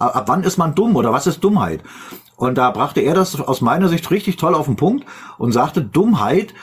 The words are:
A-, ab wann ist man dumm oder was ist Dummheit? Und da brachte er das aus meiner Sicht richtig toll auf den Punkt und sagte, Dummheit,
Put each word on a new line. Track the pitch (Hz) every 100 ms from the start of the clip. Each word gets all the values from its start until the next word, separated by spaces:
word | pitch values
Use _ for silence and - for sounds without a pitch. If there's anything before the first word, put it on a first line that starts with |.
A-, | 120
ab | - -
wann | 156
ist | 185 180
man | 165 151
dumm | 233
oder | 156 113
was | 127 180
ist | 151
Dummheit? | 190 202 90 80 - - - - - -
Und | 127 127
da | 185
brachte | 110 135 -
er | 123
das | 180 185 143
aus | 135 131
meiner | 117 156 185
Sicht | 170 -
richtig | 196 202 175
toll | 165
auf | 160 143
den | 107
Punkt | 160 269 - - - -
und | 120
sagte, | 117 147 190
Dummheit, | 110 151 220 180 107 170 208 -